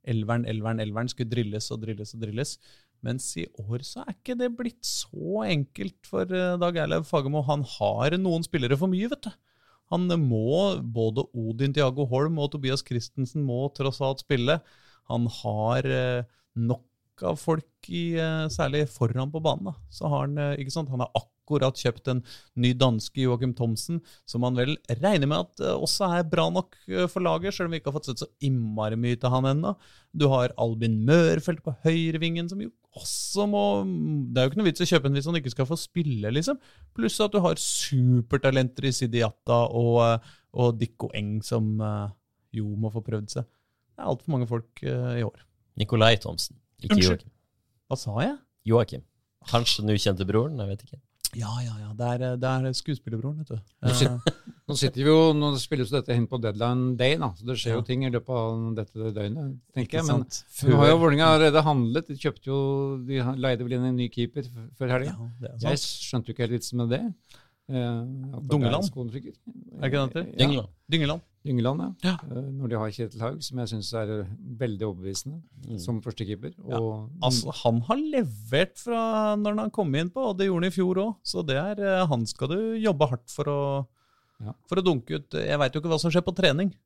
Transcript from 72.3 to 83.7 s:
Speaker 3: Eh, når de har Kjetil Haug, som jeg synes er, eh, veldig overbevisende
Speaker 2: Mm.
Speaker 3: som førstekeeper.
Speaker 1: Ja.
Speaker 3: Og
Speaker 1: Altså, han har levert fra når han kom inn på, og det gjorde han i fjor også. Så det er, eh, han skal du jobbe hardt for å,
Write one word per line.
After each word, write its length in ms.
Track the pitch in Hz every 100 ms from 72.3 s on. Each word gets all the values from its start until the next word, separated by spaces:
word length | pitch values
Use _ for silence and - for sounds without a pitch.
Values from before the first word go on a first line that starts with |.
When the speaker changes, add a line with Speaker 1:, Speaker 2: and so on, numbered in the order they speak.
| 131
Speaker 3:
Eh, 60 | 135
når 160 | 135 127
de 60 | 113
har 100 | 107
Kjetil 320 | 101 113 113
Haug, 220 | 117 151
som 160 | - 127
jeg 80 | 113
synes 240 | 110 98
er, 160 | 113 107 107
eh, 40 | 92 104 190 113
veldig 240 | 123 101
overbevisende 600 | 107 90 95 95 139 160 156 - 123
Speaker 2:
Mm. 100 | 107
Speaker 3:
som 220 | 85 113
førstekeeper. 520 | 113 - 104 101 - - -
Speaker 1:
Ja. 100 | 120
Speaker 3:
Og 300 | 113 107 110 160
Speaker 1:
Altså, 300 | 127 123 - -
han 160 | 120 120
har 140 | 120 262
levert 840 | 311 277 165 104 110 135 190 -
fra 580 | 240 226 226 214 214 208
når 180 | 208 208
han 100 | 214
kom 220 | - 175 139
inn 140 | 175
på, 80 | 262
og 200 | 254 185
det 100 | 196
gjorde 160 | 175
han 80 | 180
i 40 | 185
fjor 200 | 185 185
også. 200 | 214 208
Så 220 | - 180 160
det 100 | 135
er, 240 | 185 208 196 190
eh, 40 | 180
han 180 | 123 113
skal 220 | - 131
du 80 | 180 220 226
jobbe 320 | 220 151 147
hardt 220 | 120 -
for 160 | - 143
å, 420 | 143 139